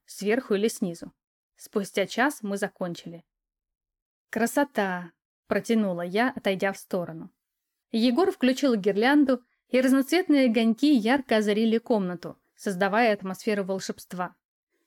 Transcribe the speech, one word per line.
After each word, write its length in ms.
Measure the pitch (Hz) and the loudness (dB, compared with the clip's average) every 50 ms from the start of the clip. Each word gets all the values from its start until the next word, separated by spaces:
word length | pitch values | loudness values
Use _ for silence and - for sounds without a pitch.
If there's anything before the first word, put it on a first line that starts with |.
| _ | _
сверху 500 | - - - 190 202 214 254 254 - 214 | -20 -14 -6 -2 -2 -2 -2 -2 -2 -2
или 120 | 190 202 233 | 0 0 -2
снизу. 460 | - - - 180 170 - - 180 - _ _ _ _ _ _ _ _ | -2 -2 -4 -6 -6 -8 -14 -18 -20 _ _ _ _ _ _ _ _
Спустя 520 | _ - - - 214 202 - - - 196 180 | _ -16 -8 -6 -6 -6 -4 -4 -4 -4 -2
час 320 | - - 240 294 294 - | -2 -2 -2 -2 -2 -4
мы 160 | 220 202 196 196 | -8 -8 -6 -4
закончили. 680 | 202 185 - - 196 175 170 - - 175 170 165 - _ _ _ _ _ _ _ _ _ _ _ _ _ _ _ _ _ _ _ _ _ | -6 -6 -6 -6 -8 -8 -8 -10 -12 -16 -18 -18 -20 _ _ _ _ _ _ _ _ _ _ _ _ _ _ _ _ _ _ _ _ _
«Красота!» 840 | - 226 226 233 - 294 285 285 - 226 202 190 180 180 175 170 - _ _ _ _ _ _ - | -4 -2 -2 0 0 0 -2 0 0 -2 -2 -2 -4 -6 -10 -14 -18 _ _ _ _ _ _ -4
протянула 540 | - 202 190 - 233 220 214 196 180 170 | -4 -2 -2 0 0 0 0 0 -2 -4
я, 320 | 175 180 180 208 240 254 247 | -6 -4 -2 -2 0 -2 -2
отойдя 380 | - - 208 196 180 196 196 196 | -4 -4 -4 -2 -2 -2 -4 -4
в 40 | - | -6
сторону. 540 | - - - 185 170 165 160 160 175 185 _ _ _ _ _ _ _ _ _ _ _ _ | -8 -6 -6 -6 -6 -6 -10 -14 -16 -16 _ _ _ _ _ _ _ _ _ _ _ _
Егор 400 | - 226 220 254 240 269 359 392 | -2 0 2 2 2 2 2 0
включил 440 | - - - 254 262 262 - 277 233 | 0 0 0 0 0 2 2 0 0
гирлянду, 680 | 214 185 202 190 196 226 254 285 294 294 254 262 247 - _ _ _ _ _ | 2 0 0 0 2 2 4 4 4 4 4 2 0 -4 _ _ _ _ _
и 100 | - 254 | 0 2
разноцветные 680 | 254 262 254 269 269 269 - 349 370 - 294 285 262 254 | 2 4 4 2 2 2 2 0 2 4 4 4 4 4
огоньки 440 | 220 240 226 226 226 - - 294 302 | 4 2 2 2 2 2 4 4 4
ярко 440 | 240 196 226 254 285 262 - 233 220 | 4 4 2 2 0 0 0 0 2
озарили 400 | 214 202 208 208 226 233 220 226 | 2 2 2 2 2 2 2 0
комнату – 600 | - - 254 214 190 180 175 170 - 160 - _ _ _ _ - | 0 0 0 0 0 -2 -6 -8 -10 -14 -16 _ _ _ _ -10
создавая 560 | - 214 196 175 202 196 190 220 247 226 208 | -8 -6 -2 -2 0 0 2 2 2 2 2
атмосферу 500 | 202 190 190 185 - - 226 214 202 196 | 0 -2 -8 -10 -6 -4 -2 -2 -2 -2
волшебства. 720 | 180 190 190 - - 208 - - - - 180 180 170 - _ _ _ _ _ _ _ _ _ _ | -4 -6 -6 -6 -8 -10 -12 -14 -12 -10 -8 -8 -8 -10 _ _ _ _ _ _ _ _ _ _